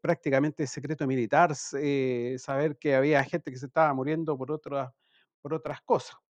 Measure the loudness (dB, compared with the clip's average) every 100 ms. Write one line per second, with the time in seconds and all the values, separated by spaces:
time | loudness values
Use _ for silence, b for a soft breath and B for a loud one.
0 | 0 0 2 2 2 -2 -6 -6 -8 -4
1 | -2 -2 2 4 4 2 -6 -4 0 0
2 | 0 -2 -4 -6 -4 0 0 0 2 4
3 | 4 4 2 -4 -8 -12 -4 2 2 2
4 | -2 -2 -2 -4 -4 -8 -6 -6 -6 -10
5 | _ _ _ _ -8 -6 -6 -6 0 0
6 | -2 -20 _